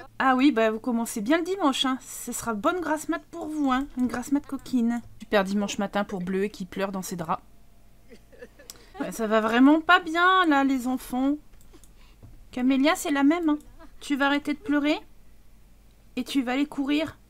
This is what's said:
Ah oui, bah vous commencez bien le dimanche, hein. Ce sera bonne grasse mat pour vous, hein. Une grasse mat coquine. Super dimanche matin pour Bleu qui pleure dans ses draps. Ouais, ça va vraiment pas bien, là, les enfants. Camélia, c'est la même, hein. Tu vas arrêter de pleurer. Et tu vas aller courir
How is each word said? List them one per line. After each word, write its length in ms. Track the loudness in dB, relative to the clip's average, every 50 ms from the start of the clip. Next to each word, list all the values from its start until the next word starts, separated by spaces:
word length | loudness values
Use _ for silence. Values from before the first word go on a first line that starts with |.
| -20 -14 -6 -2
Ah 160 | 2 2 4
oui, 160 | 4 4 4
bah 220 | 4 4 2 2
vous 80 | 0 -2
commencez 400 | -4 -2 -2 -2 -2 -4 -6 -6
bien 180 | -2 0 0 0
le 60 | 0
dimanche, 400 | -2 -2 0 0 0 0 0 -2
hein. 120 | -2 -2 -4
Ce 300 | -8 -14 -14 -14 -12 -10
sera 220 | -10 -8 -6 -6 -4
bonne 260 | -2 0 0 0 0
grasse 280 | -2 -2 -4 -4 -4 -6
mat 140 | -8 -8 -8 -12
pour 160 | -12 -12 -10
vous, 240 | -8 -4 -2 0 0
hein. 160 | 0 0 -2 -4 -4 -2
Une 100 | -2 -2
grasse 240 | -2 -4 -4 -2
mat 120 | -2 -2 -2
coquine. 560 | -4 -10 -10 -8 -2 -2 0 0 0 -2 -4 -6 -12 -20 -16
Super 240 | -6 0 0 0 2
dimanche 340 | 2 -2 -2 -2 -2 -4 -4
matin 240 | -6 -4 -2 -4
pour 160 | -4 -4 -6 -8
Bleu 260 | -6 -4 -2 -2 -2 -4
qui 180 | -6 -10 -14
pleure 240 | -10 -6 -6 -6 -4
dans 120 | -6 -8
ses 120 | -8 -8 -8
draps. 260 | -8 -6 -6 -6 -6 -8 -18 -20 -20 -20 -20 -20 -20 -20 -20 -20 -20 -20 -20 -20 -20 -20 -20 -20 -20 -20 -20 _ -20 -20 -20 -20 -20 -20 -18 -10 -8
Ouais, 140 | -8 -8
ça 160 | -4 -4 -2 2
va 120 | 2 2
vraiment 400 | 2 2 4 6 8 8 6 6
pas 200 | 6 4 4 4
bien, 440 | 4 0 0 4 4 6 6 6 6
là, 180 | 4 4 4 4
les 240 | 2 0 0 -2 -4
enfants. 480 | -4 -4 -6 -6 -4 0 0 0 0 -2 -6 -16 -20 -20 -20 -20 -20 -20 -20 -20 -20 -20 -20 -20 -20 -20 -20 -20 -20 -20 -18 -10
Camélia, 460 | -6 0 2 2 4 4 4 2 2
c'est 160 | 2 0 -2
la 100 | 0 4
même, 260 | 4 4 4 4 2 0
hein. 100 | 0 0 -4 -14 -20 -20 -20 -20 -20 -14
Tu 160 | -6 -4 -2
vas 100 | 0 2
arrêter 280 | 2 0 0 -2 -4 -6
de 40 | -6
pleurer. 400 | -2 -2 0 0 2 0 -2 -2 -4 -14 -20 -20 -20 -20 -20 -20 -20 -20 -20 -20 -20 -20 -20 -20 -20 -20 -20 -20 -20 -12 -10
Et 80 | -8 -6
tu 180 | -2 -2 -2
vas 100 | -2 0
aller 140 | 0 0 -2
courir 500 | -2 -2 -4 -2 0 0 0 0 -2 -8 -14 -20